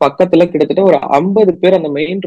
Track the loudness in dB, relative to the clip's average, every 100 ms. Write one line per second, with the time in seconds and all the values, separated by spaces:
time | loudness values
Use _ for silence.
0 | -4 0 2 2 2 0 -2 0 2 0
1 | 0 -2 0 0 0 0 0 0 -2 -6
2 | -6 -6